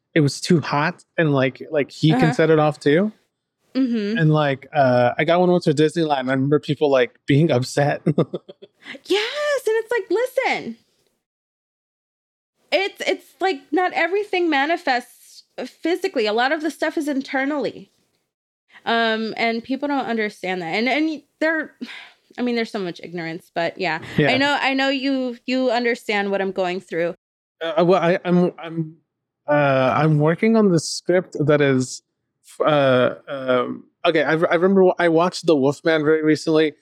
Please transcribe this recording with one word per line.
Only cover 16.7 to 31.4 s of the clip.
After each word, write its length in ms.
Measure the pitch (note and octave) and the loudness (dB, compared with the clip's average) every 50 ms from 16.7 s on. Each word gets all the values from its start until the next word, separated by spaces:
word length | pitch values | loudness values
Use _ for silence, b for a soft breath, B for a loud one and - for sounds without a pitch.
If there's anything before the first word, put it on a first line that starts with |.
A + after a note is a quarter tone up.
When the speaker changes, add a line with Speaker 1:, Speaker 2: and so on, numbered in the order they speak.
Speaker 2:
stuff 260 | - - D#4+ D#4 - E4+ | -4 -4 -6 -4 -4 -4
is 100 | C#4+ D4+ | -4 -4
internally. 840 | C#4+ C4+ C4 - - C4 C4+ C#4 D4+ C#4+ A3+ E3 - - G3 _ _ _ _ _ _ _ _ _ _ _ _ _ _ _ _ B B B B | -4 -4 -6 -4 -4 -4 -4 -2 -4 -4 -6 -6 -8 -10 -20 _ _ _ _ _ _ _ _ _ _ _ _ _ _ _ _ B B B B
Um, 480 | - A#3 A#3 A#3 A3 A3 A3 A3+ G#3+ - - | -2 -2 0 0 0 -2 -4 -4 -6 -6 -4
and 260 | A#3 A3+ A3+ A#3 A3+ | -2 -2 -2 -4 -4
people 240 | - C4+ C4+ D4 C#4+ | -6 -6 -6 -4 -2
don't 180 | C#4+ C4+ A3+ | -2 -2 -2
understand 560 | F#3+ A#3 A3 G#3+ G#3 - - - F3+ F#3 F3+ | -2 -4 -4 -4 -4 -6 -8 -8 -6 -6 -6
that. 60 | E3+ D#3+ | -6 -4
And, 200 | E3+ G#3 A#3 C4 | -4 -2 -2 -2
and 340 | B3 D4 D#4 D#4+ D4+ C4+ _ _ _ - | 0 -2 -2 -2 -4 -8 _ _ _ -4
there, 360 | D#4 D#4+ E4 D#4 C4+ - _ - B3+ B B B B B B B B B - - | -2 -2 -2 -4 -6 -8 _ -16 -16 B B B B B B B B B -10 -6
I 40 | |
mean, 140 | B3 B3 A#3+ | -6 -4 -2
there's 160 | A#3 A3+ A3 | -4 -4 -4
so 80 | - G#3 | -6 -8
much 200 | F#3+ F3 E3 - - | -6 -8 -8 -10 -14
ignorance, 480 | E3+ E3+ F3 D#3+ E3 E3 F3+ - _ - | -14 -12 -10 -10 -10 -10 -12 -14 _ -6
but 240 | E3+ E3+ E3 - - | -4 -4 -4 -4 -4
yeah. 220 | F#3 E3 D#3 E3 - - - - | -4 -4 -4 -6 -8 -4 0 2
Speaker 1:
Yeah. 140 | D3+ - | 2 2
Speaker 2:
I 60 | B3+ C4 | 2 2
know, 200 | C#4 C#4+ C#4+ - | 2 0 0 0
I 140 | - C4 C4+ | -2 -2 0
know 160 | C4+ C4+ C4+ | 0 0 0
you, 480 | C#4 C4+ B3+ C#4 C4+ C4 B3+ B3+ A#3 - - | -2 -2 -2 -2 -2 -2 -4 -4 -6 -8 -6
you 260 | - B3+ C4 B3+ B3+ | -4 -2 0 0 0
understand 600 | A3 A#3+ B3 A#3 A#3+ A#3+ - - G#3+ G3+ G3+ G3+ | 0 0 0 -2 -2 -4 -4 -4 -4 -2 -2 -2
what 100 | G3 F#3+ | -2 -2
I'm 100 | F#3+ G3 | -2 -4
going 280 | F#3+ G3 F#3 F3 F3+ F#3+ | -2 -4 -4 -4 -4 -6
through. 340 | - - F3+ E3 E3+ E3+ F3 _ _ _ _ _ _ _ _ - | -8 -8 -4 -4 -4 -4 -4 _ _ _ _ _ _ _ _ -10
Speaker 1:
Uh, 220 | E3 E3 D3+ D#3+ F3 | -8 -4 0 2 4
well, 160 | E3 F#3+ F3 | 4 4 4
I, 180 | D#3+ E3+ F#3 - - | 4 2 0 0 0
I'm, 260 | F3+ F3+ F3+ F3+ E3+ - - | 2 2 2 2 2 -2 -6
I'm, 380 | D#3+ E3+ E3 E3 D#3+ D#3 E3 _ _ _ _ _ _ _ _ _ - - | -14 -12 -8 -8 -8 -8 -10 _ _ _ _ _ _ _ _ _ -4 0
uh, 460 | D3 D3 D3 C#3 C3+ C3 C3 B2+ G#2 A#2+ | 2 2 4 2 2 2 2 2 2 2
I'm 220 | D3+ D#3+ D3+ D3 | 2 2 2 2
working 360 | D3 D#3+ E3+ - A3 A3 A3+ A3+ | 2 2 2 2 2 2 4 4
on 120 | G#3+ G3 | 4 4
the 80 | E3+ D#3+ | 2 2
script 580 | - - - - - - F3 F#3 F3+ - - - | 0 -2 -10 -10 -2 0 0 0 0 -2 -6 -4